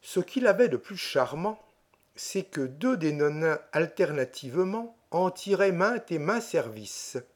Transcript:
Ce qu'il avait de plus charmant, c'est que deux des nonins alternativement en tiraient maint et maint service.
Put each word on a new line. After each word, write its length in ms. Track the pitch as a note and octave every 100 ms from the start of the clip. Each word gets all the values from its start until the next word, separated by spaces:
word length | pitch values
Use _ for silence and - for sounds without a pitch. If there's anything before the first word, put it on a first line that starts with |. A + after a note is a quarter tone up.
Ce 180 | - -
qu'il 260 | F3 C4 B3
avait 240 | F#3+ A#3+
de 80 | F#3
plus 200 | - G3
charmant, 640 | - C#3+ B2 D3 F#3+ G#3+ - _ _ _ _ -
c'est 280 | - F#3+
que 180 | - D#3
deux 360 | C3 C#3 B3 B3
des 160 | D#3+
nonins 460 | D3 D3 D3+ D#3+ D3+ -
alternativement 1300 | D3+ D#3+ - D3+ D3+ B2+ - C3 C3+ F#3 A3 A#3 - _
en 200 | E3 F#3
tiraient 400 | F3+ G3 F#3+ G3
maint 300 | F3 G3 A#3 -
et 100 | D#3+
maint 220 | D3 A3+
service. 760 | A3+ E3 B2+ A2 G#2 - - B2+ A#2+